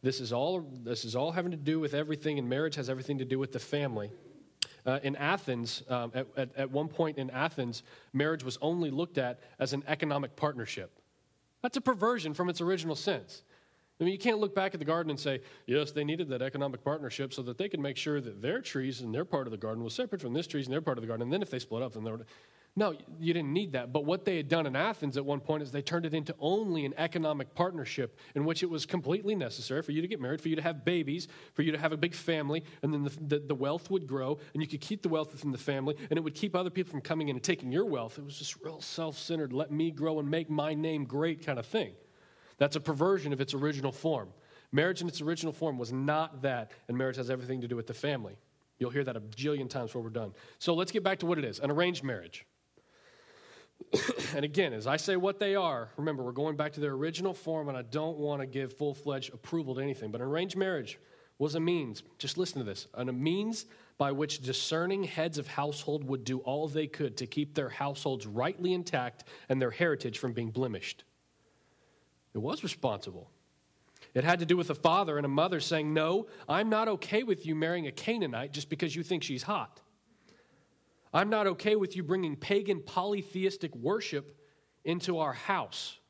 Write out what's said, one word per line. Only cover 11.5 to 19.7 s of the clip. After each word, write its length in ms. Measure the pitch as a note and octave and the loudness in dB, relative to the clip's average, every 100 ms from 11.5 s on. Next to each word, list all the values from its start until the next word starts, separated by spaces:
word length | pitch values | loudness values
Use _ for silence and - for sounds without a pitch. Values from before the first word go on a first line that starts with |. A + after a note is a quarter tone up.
| _ | _
That's 160 | B3 C4+ | -2 0
a 40 | |
perversion 520 | B3 A3+ G#3+ A#3+ D#3 | 2 4 4 4 0
from 160 | D3 F3+ | 0 0
its 120 | E3+ | 2
original 340 | E3+ F#3+ D#3+ D3+ | 2 2 0 0
sense. 480 | - D#3+ - - _ - _ _ _ _ | 0 0 -4 -18 _ -20 _ _ _ _
I 40 | |
mean, 100 | E3+ | 2
you 40 | F#3+ | 4
can't 220 | B3 G#3+ | 2 4
look 160 | G#3 G3+ | 2 2
back 180 | F#3+ | 0
at 60 | F#3 | 0
the 60 | D3 | 2
garden 260 | E3 E3 | 2 2
and 80 | C#3+ | -2
say, 220 | D3 C3 - - - | 0 -2 -4 -16 0
"Yes, 240 | C3+ D3 | 2 2
they 120 | D3 | 0
needed 260 | D3 D#3+ D#3+ | 0 0 -2
that 120 | B2+ | -2
economic 420 | C3 C#3 C#3 B2+ | -2 0 -2 -2
partnership 480 | - D#3 C3+ - C3+ | -2 -2 -4 -4 -4
so 120 | C#3 | -4
that 160 | B2 A#2+ | -6 -2
they 100 | G3+ | -2
could 100 | E3+ | 0
make 160 | C#3 C#3 | -2 -2
sure 240 | - D3 | 0 0
that 220 | A#2+ G2 | -2 -4
their 180 | A#2 A3+ | -2 -2
trees 420 | - C#3 C3 A#2+ | -2 -2 -2 -4
in 100 | B2 | -4
their 140 | A2+ F3+ | -2 0
part 200 | D#3 B2+ | 0 -2
of 60 | |
the 60 | A2 | -4
garden 260 | A2 | -4